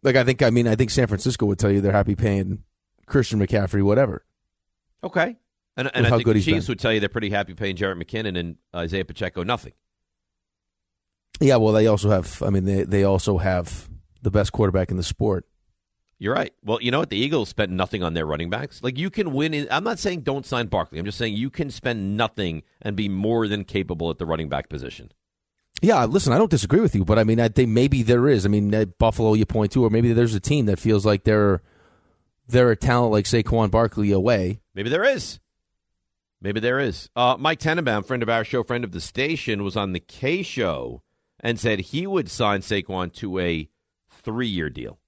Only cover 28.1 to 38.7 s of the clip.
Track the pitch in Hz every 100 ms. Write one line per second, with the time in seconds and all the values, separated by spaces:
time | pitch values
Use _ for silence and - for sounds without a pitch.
28.1 | 120 131 120 95 104 101 107 104 - 117
29.1 | 104 110 107 104 113 104 131 117 110 117
30.1 | 117 117 107 - 147 107 95 113 104 107
31.1 | 101 - 107 104 92 _ _ _ _ _
32.1 | _ _ _ - 123 123 110 - 123 120
33.1 | 107 101 120 107 117 107 110 113 - 104
34.1 | 98 101 110 92 107 _ - 107 156 240
35.1 | 262 110 - _ _ _ _ _ _ _
36.1 | _ _ _ 95 104 117 131 135 92 -
37.1 | - 123 127 143 160 160 165 139 107 98
38.1 | 127 113 113 110 127 113